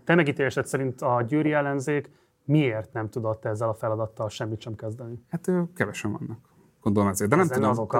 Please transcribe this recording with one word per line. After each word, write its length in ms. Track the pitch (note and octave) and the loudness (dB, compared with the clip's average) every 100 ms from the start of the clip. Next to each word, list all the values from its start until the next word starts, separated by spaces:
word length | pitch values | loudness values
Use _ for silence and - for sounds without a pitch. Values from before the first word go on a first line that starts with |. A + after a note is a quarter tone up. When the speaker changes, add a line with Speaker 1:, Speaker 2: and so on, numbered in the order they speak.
Speaker 1:
te 100 | - | 4
megítélésed 520 | E3+ C#3+ C#3 C3 C#3+ - | 4 4 2 0 0 -2
szerint 340 | C3+ C3+ B2 | -2 -2 -2
a 220 | C#3 B2 A#2 | 0 0 2
győri 240 | D3+ D3+ | 0 2
ellenzék 580 | D3+ C#3+ C#3 C3 D3 - _ _ _ | 2 0 -2 -2 -2 -4 _ _ _
miért 480 | - D3+ C3+ A2 - | 2 4 4 0 -6
nem 160 | A2+ G#2+ | -6 -6
tudott 360 | B2+ A2 A2 | -4 -4 -2
ezzel 240 | A#2 G#2+ A2+ | -4 -2 -2
a 60 | |
feladattal 540 | G#2+ A#2 A2 A2 - G#2+ | -2 -2 -2 -4 -6 -8
semmit 320 | - A2+ A2 | -6 -6 -6
sem 140 | A#2+ | -10
kezdeni? 500 | G#2+ A2 A#2 A#2 A#2+ - | -10 -10 -10 -12 -14 -10
Speaker 2:
Hát, 180 | E3+ - | -6 -2
ö, 140 | F3+ E3+ | -2 -2
kevesen 380 | - G2+ - G#2+ | -2 -4 -4 -6
vannak, 260 | - - A2+ _ _ _ _ | -6 -8 -12 _ _ _ _
gondolom 260 | A2 G#2 G2+ | 0 4 2
ezért. 220 | G2 G#2 | 2 2
De 60 | D3+ | 4
nem 80 | |
Speaker 1:
Ez 60 | E3+ | 4
lenne 100 | C3 | 2
Speaker 2:
tudom, 160 | C3+ A#2 | 2 0
Speaker 1:
az 60 | |
oka? 120 | A2 | 0